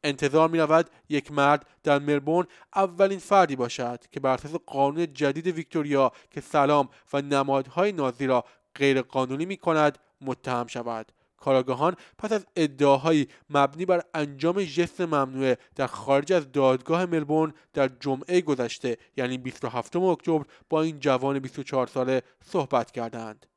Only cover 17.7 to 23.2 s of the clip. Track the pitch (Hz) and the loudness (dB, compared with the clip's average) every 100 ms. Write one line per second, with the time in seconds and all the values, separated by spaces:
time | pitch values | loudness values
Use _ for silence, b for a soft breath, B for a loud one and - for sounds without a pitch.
17.7 | - 135 127 143 135 147 180 156 131 117 | -2 -2 -2 -6 -6 0 0 0 -2 -2
18.7 | - 127 113 b - 127 127 127 - 127 | -4 -6 -6 b -6 -4 -4 -10 -10 -8
19.7 | 120 - 170 185 160 - 156 139 b _ | -6 -4 -2 0 0 0 -2 -2 b _
20.7 | 160 160 151 139 127 135 139 131 - 131 | -2 -2 -2 0 0 0 -2 -6 -12 -4
21.7 | 135 120 135 127 131 b b _ 185 139 | -4 -2 -4 -2 -2 b b _ -6 -2
22.7 | 131 113 123 117 117 | -2 -2 -8 -8 -10